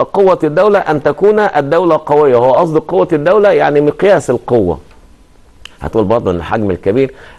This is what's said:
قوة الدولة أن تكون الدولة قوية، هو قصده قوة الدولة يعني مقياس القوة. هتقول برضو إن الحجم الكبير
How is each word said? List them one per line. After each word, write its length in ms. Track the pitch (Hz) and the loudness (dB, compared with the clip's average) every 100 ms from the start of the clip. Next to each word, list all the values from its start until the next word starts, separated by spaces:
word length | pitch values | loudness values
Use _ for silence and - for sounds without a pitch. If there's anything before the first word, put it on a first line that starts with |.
| - | -4
قوة 260 | 190 190 170 | 0 0 2
الدولة 360 | 156 151 208 202 | 0 0 2 2
أن 240 | - 151 | 0 -2
تكون 360 | 151 143 196 214 | -2 0 0 2
الدولة 600 | 208 - 139 165 180 156 - | 0 -2 0 0 2 0 0
قوية، 300 | 147 147 120 | 2 4 4
هو 180 | 127 | 4
قصده 300 | 123 175 156 151 | 2 2 -2 -2
قوة 200 | 180 180 | -2 0
الدولة 380 | 160 151 214 202 | -2 0 2 2
يعني 300 | 160 147 147 | 2 2 2
مقياس 480 | 147 - 196 180 - | 0 0 0 0 0
القوة. 500 | 123 - 123 92 78 - - - - _ - _ _ - - | -4 0 0 0 -4 -10 -20 -20 -20 _ -20 _ _ -20 -14
هتقول 220 | 76 113 | -6 -2
برضو 280 | 98 117 107 | 0 -2 -2
إن 40 | 87 | -4
الحجم 360 | 80 113 104 | -4 -4 -4
الكبير 420 | 87 98 113 131 - - | -4 -2 -2 -2 -6 -20